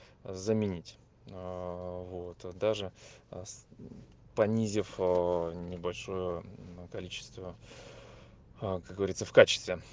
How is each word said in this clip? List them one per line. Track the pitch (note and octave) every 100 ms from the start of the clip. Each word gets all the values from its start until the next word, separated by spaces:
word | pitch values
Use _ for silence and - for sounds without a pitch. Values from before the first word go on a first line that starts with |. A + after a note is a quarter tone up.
| - - -
заменить. | F#2+ G2+ A2 G#2 F2 - - - - -
А, | F#2+ F#2 F2+ F2+ F2 F2+ F2+ F2+
вот, | F2+ F2 F2 F2+ F2+
даже, | G#2 G#2 F#2+ - - - -
а, | F#2+ F#2
с-, | - - - - - - - - -
понизив, | G#2 A2+ A2 G#2 F#2+ -
а, | F#2 F2+ F2 F2 E2+
небольшое, | E2+ F2 F2+ F2 F2+ - F#2+ F2+ E2+
м, | - - F#2 F2 F2+
количество, | G#2+ F2+ - - - F#2 F2 - - - - - - - - - -
а, | G#2 F#2
как | - F#2
говорится, | G2 F#2 -
в |
качестве, | - G#2 - - F2+ -